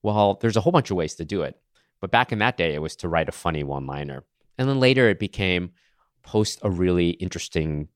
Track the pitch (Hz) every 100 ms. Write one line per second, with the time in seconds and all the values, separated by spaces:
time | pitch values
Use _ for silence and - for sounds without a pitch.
0 | 107 104 101 98 113 110 131 175 123 92
1 | 78 - 78 101 71 - _ _ _ _
2 | 92 117 123 110 113 123 82 73 78 -
3 | 87 82 80 - 85 78 71 69 67 69
4 | 73 67 _ _ _ - 131 135 127 131
5 | 120 98 101 - 95 90 87 _ _ _
6 | _ _ - 110 107 - 104 90 92 87
7 | 85 85 92 85 - 82 78 76 76